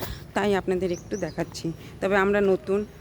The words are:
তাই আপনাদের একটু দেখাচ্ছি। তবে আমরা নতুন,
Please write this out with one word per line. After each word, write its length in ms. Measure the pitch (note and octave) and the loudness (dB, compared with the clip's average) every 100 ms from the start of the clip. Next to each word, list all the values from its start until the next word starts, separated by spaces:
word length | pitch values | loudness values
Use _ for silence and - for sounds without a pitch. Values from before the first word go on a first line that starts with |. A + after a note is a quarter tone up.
| - - - | -8 -10 -6
তাই 220 | G#3 G3+ F#3+ | 0 2 2
আপনাদের 360 | F3+ F#3 F3+ | 2 0 0
একটু 260 | F3 - G#3 | -2 -6 -4
দেখাচ্ছি। 540 | E3 - D#3 - E3 D#3+ - - | -4 -4 -6 -4 -6 -6 -10 -4
তবে 160 | G3 G3+ | 2 4
আমরা 240 | F#3+ G3+ | 4 4
নতুন, 440 | G3 F#3 - G3 G#3 - | 4 4 2 -2 -4 -12